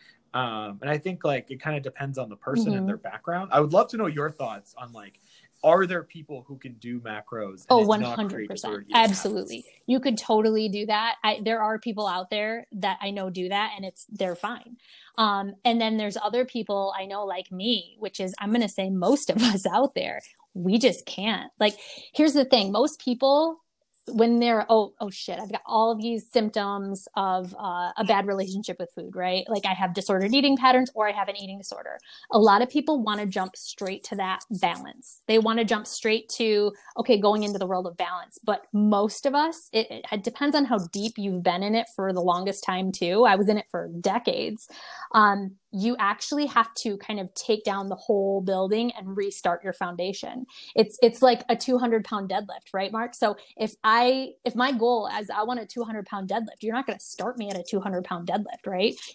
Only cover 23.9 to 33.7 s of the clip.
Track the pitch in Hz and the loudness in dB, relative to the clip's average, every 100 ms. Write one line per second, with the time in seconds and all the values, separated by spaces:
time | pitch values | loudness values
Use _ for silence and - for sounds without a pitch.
23.9 | _ - 226 233 233 240 226 208 220 202 | _ -8 4 4 6 4 2 6 4 4
24.9 | - 208 190 - 175 202 202 - 226 226 | -4 -10 -10 -8 -8 -6 -8 -2 2 4
25.9 | 226 226 226 226 240 214 214 202 202 196 | 2 -2 -4 0 0 2 0 -2 -4 -6
26.9 | 196 - - 196 185 180 202 202 175 180 | -8 -6 -2 0 0 -2 -8 -8 -4 -4
27.9 | - 208 202 196 196 190 190 208 180 175 | -2 2 2 2 -2 -2 -6 -8 -8 -10
28.9 | - 165 185 180 185 - 208 196 185 185 | -10 -12 -6 -2 -2 -2 -2 -2 -2 -2
29.9 | 175 185 196 196 262 277 269 262 254 254 | -2 0 0 2 4 4 4 6 6 4
30.9 | - 214 208 196 202 196 196 196 - - | 0 -2 0 -4 -6 -10 -12 -12 -12 -12
31.9 | - - - - 220 214 202 247 294 294 | -16 -18 -20 0 6 8 8 6 0 0
32.9 | 302 214 208 208 196 185 - - | 0 0 -2 -2 -2 -4 -8 -16